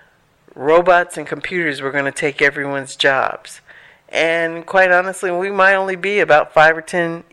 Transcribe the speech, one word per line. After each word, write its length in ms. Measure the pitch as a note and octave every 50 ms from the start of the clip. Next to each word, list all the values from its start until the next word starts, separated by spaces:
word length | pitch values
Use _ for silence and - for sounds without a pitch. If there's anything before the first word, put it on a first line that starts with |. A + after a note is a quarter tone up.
| _ _ _ _ _ _ _ _ _ _ -
robots 640 | - B2+ D3 D#3+ F3 F3 F#3 F3 F3 F3 F3 - E3
and 80 | D3+
computers 560 | - D#3+ D3 - - F#3+ F3+ E3+ D#3 C#3 C3+
were 80 | C#3 C3+
gonna 200 | C3 C#3+ C#3 C#3
take 300 | C3 - - D3 C3+ -
everyone's 560 | D3+ C#3+ C#3+ D3 C#3+ C#3+ C#3 C#3 C3 B2+ -
jobs. 640 | - - C#3+ C3+ C3 A#2 - - - - - - - _ - - - - - _ _ _ _
And 560 | - - D#3 E3 E3 E3+ E3 E3 E3 E3+ E3
quite 260 | - - F#3+ F#3 F#3
honestly, 400 | F3+ F3+ F#3 F#3+ F3+ - - F#3
we 200 | F3 F3 F#3 G3
might 240 | G3+ G3 F#3+ F#3+ G3
only 220 | F#3+ F#3+ F#3+ F#3
be 220 | F3+ F3+ G3 G#3 G#3
about 360 | E3+ - D3 D3+ - - -
five 240 | D#3 D3+ D#3+ D#3+ D#3+
or 20 |
ten 440 | D#3+ - - F3+ E3+ E3 E3 E3+ - _